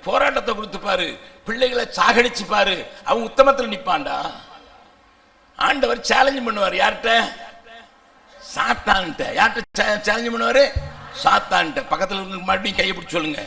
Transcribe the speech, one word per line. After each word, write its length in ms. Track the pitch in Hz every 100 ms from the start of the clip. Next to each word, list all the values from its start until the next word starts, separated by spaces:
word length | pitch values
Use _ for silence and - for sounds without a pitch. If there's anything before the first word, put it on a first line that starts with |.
போராட்டத்தை 520 | - 247 285 269 262
கொடுத்து 240 | 214 214 196
பாரு, 420 | 202 185 165 113 - -
பிள்ளைகளை 400 | - 226 254 247
சாகடிச்சு 600 | 233 - 247 233 247 - 208
பாரு, 380 | 208 196 180 123 -
அவன் 240 | - 214 220
உத்தமத்துல 440 | - 269 269 233
நிப்பான்டா. 440 | 208 - 160 139 139 165 - - - - - - _ _ _ _ _ _ -
ஆண்டவர் 480 | - 285 247 240
சேலஞ்ச் 440 | - 226 269 277 233
பண்ணுவார். 280 | 208 190 180
யார்கிட்ட? 580 | 202 214 226 233 - - - - - 233 - _ _ _ _ - -
சாத்தான்கிட்ட. 680 | - - 240 - 196 180 - 127
யார்கிட்ட 360 | - 220 233 - -
சே-, 220 | 208 208
சேலஞ்ச் 320 | 208 220 233
பண்ணுவாரு? 300 | 233 226 262 285 - - - - -
சாத்தான்கிட்ட. 580 | - 156 - 180 165 139 -
பக்கத்துல 280 | 156 190 196
இருந்து 200 | 185 190
மறுபடியும் 400 | 185 190 208 190
கையை 180 | 185 185
பிடிச்சு 200 | 170 165
சொல்லுங்க 260 | 156 147